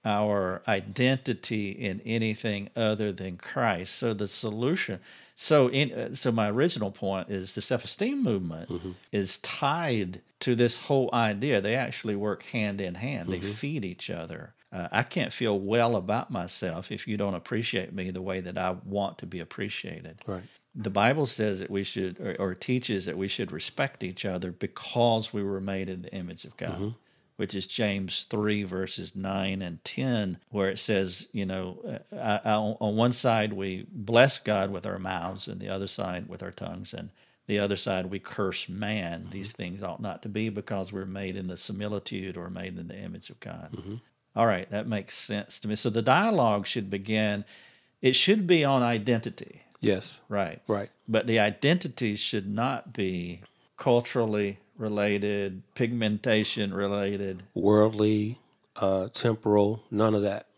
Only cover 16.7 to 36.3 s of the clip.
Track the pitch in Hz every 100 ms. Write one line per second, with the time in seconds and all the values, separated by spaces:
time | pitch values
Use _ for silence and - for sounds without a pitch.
16.7 | 82 - 95 - 104 101 90 - 110 113
17.7 | 101 92 95 92 92 95 92 90 92 92
18.7 | 90 98 101 98 - 92 90 82 - 104
19.7 | - - 82 82 82 - 92 - _ _
20.7 | - 107 98 110 147 135 - 107 95 95
21.7 | 98 98 - 92 92 - - 98 92 -
22.7 | 127 123 101 90 82 98 - 101 78 -
23.7 | - 139 - 92 92 101 90 90 87 -
24.7 | - - 123 117 113 110 104 101 98 95
25.7 | 95 95 92 87 95 87 82 - - 85
26.7 | 90 104 117 _ _ _ - 98 101 -
27.7 | - 107 101 95 - - 107 104 104 98
28.7 | 95 95 - 82 95 95 98 98 98 90
29.7 | 82 - - 131 117 101 87 _ 104 98
30.7 | 98 - 101 95 87 - - 95 95 90
31.7 | 90 - - - 202 113 104 110 107 107
32.7 | 107 107 110 120 120 131 113 107 98 98
33.7 | 92 - 170 107 117 135 - - 104 98
34.7 | 95 101 95 92 92 85 - - 95 98
35.7 | 95 98 - 92 90 87